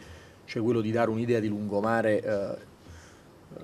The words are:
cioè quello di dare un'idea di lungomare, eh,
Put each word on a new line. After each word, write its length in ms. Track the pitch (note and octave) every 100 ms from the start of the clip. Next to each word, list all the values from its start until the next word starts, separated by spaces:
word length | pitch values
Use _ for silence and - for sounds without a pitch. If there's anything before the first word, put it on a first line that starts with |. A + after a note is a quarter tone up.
| - - - -
cioè 180 | - B2
quello 200 | A2 A#2
di 100 | A2
dare 180 | A2+ A2+
un'idea 300 | A2 A#2+ A#2
di 80 | G#2+
lungomare, 760 | G#2 G#2 G2+ A2 A#2 A2 G#2
eh, 360 | - G#2 G2 - - - - - - - - - - -